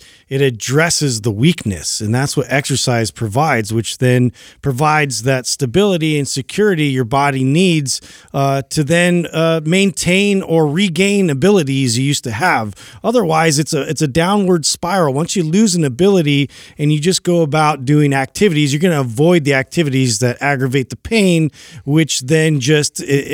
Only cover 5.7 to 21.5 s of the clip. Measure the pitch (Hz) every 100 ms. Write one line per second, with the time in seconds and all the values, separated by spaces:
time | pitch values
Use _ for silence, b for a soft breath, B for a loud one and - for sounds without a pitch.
5.7 | 117 208 180 156 151 139 - 123 - 208
6.7 | 175 151 131 120 135 143 135 131 147 185
7.7 | 165 135 - B B B 143 139 139 135
8.7 | - 143 170 175 175 170 160 165 165 151
9.7 | 185 196 - 180 185 202 196 - 165 156
10.7 | 151 202 165 196 202 185 139 180 208 139
11.7 | 135 131 113 135 139 120 107 180 147 107
12.7 | - B B - 240 180 160 165 147 151
13.7 | 165 156 156 151 127 170 208 185 180 143
14.7 | - 175 190 160 135 165 208 156 180 226
15.7 | 175 147 120 190 190 147 143 139 B B
16.7 | - 147 151 156 180 - 175 160 151 151
17.7 | 147 127 147 147 139 135 - 208 151 147
18.7 | 143 180 156 127 110 160 175 139 135 131
19.7 | - 151 135 131 107 123 123 139 139 131
20.7 | 135 127 - - 226 196 170 156